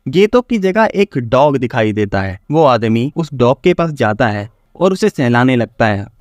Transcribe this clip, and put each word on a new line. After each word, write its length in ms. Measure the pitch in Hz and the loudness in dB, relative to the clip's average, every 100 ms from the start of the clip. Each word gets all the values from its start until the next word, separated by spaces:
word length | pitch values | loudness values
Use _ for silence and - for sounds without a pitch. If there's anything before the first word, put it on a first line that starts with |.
| - | -4
गेतो 340 | 151 208 247 | 0 2 2
की 160 | - 233 | 0 -2
जगह 320 | 190 214 220 185 | 0 0 0 0
एक 140 | 202 139 | -2 -4
डॉग 400 | 117 127 147 139 | 0 2 2 2
दिखाई 360 | 123 127 110 | -2 -2 -2
देता 280 | 104 101 98 | 0 -2 -2
है। 200 | 95 95 - | -6 -8 -2
वो 120 | 151 | 2
आदमी 500 | 147 120 113 113 135 160 | 4 2 0 0 -2 -4
उस 140 | 165 | -6
डॉग 300 | 131 123 135 | 0 0 2
के 100 | 180 | 0
पास 180 | 175 170 | 0 -2
जाता 360 | 147 110 107 120 | -2 -2 0 -2
है 280 | 104 104 _ _ - | -4 -10 _ _ -2
और 140 | 185 | -2
उसे 160 | 190 214 | 0 -2
सहलाने 460 | - 123 120 127 127 | 0 0 2 2 2
लगता 300 | 110 - 113 | -2 -2 -2
है 220 | 101 98 _ | -2 -6 _